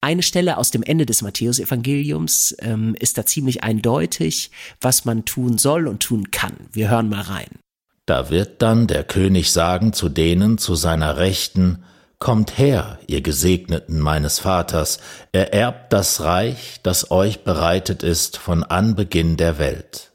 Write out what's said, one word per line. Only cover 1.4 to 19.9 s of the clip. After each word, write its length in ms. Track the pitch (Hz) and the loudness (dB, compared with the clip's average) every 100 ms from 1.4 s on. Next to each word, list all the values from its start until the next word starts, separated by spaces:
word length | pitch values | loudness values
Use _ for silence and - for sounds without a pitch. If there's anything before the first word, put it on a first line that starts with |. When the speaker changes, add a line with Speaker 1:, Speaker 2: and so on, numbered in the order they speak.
| 113 120 - 127 117 143 143 156 165 - - - | -2 -2 -2 -4 -2 -2 -2 -4 -2 0 0 -2
Speaker 1:
ähm, 340 | 113 110 110 110 | -4 -2 -2 -2
ist 200 | - - | -2 -2
da 80 | 107 | -2
ziemlich 380 | - 131 123 | 0 -2 -2
eindeutig, 880 | - 110 113 131 165 - 160 - - - - - | -2 0 0 0 -2 -2 -2 -4 -8 -12 -20 -4
was 240 | 127 127 | 0 0
man 200 | - 113 | 0 -2
tun 340 | 110 - 123 113 | -4 -4 -2 2
soll 300 | 139 156 160 | 2 2 0
und 120 | 104 | -4
tun 300 | - 117 98 | -2 -2 -2
kann. 240 | - - - - | -4 -6 -8 -12
Wir 160 | 107 110 | -4 0
hören 200 | 117 110 | 2 0
mal 140 | 101 | -2
rein. 360 | 90 98 - - _ _ _ _ - | -6 -10 -10 -18 _ _ _ _ -2
Speaker 2:
Da 180 | 67 67 | 0 2
wird 320 | 80 101 - | 0 0 0
dann 280 | 113 113 117 | 4 4 4
der 160 | 73 | 0
König 480 | 73 - 95 95 87 | -2 0 4 4 2
sagen 400 | - 82 90 110 | 2 2 2 0
zu 160 | 104 87 | 0 -2
denen 500 | 73 80 87 104 113 | 2 2 4 4 2
zu 160 | - | 0
seiner 440 | 85 80 82 78 71 | 0 2 0 0 0
Rechten: 680 | 90 95 - 98 92 87 - _ _ _ | 0 0 -4 2 2 2 -8 _ _ _
"Kommt 400 | - 113 107 - | 0 2 0 2
her, 400 | 139 123 - - - | 2 2 -2 -10 -6
ihr 140 | 69 | -4
Gesegneten 800 | 69 73 90 90 - 85 - 78 | -2 0 2 2 0 -6 -2 -2
meines 400 | 76 78 73 - | 2 2 0 -2
Vaters, 580 | - 92 85 85 76 - - - - | 0 0 0 -2 -2 -6 -10 -20 -4
ererbt 600 | 92 98 104 120 120 - | 0 2 2 0 -4 0
das 280 | 104 95 - | 0 2 0
Reich, 600 | 78 90 113 - - - | 0 0 0 -4 -12 -6
das 300 | 92 90 - | -2 -2 0
euch 320 | 92 101 107 | 2 2 -2
bereitet 580 | - 85 82 92 92 95 | -4 0 2 2 0 -4
ist 340 | - 82 - - | 0 0 -2 -6
von 280 | - 85 | -2 -2
Anbeginn 720 | - 87 107 104 95 85 82 78 | 0 0 2 0 0 0 0 2
der 240 | 82 76 | 0 0
Welt. 500 | 73 69 - | -2 -4 -12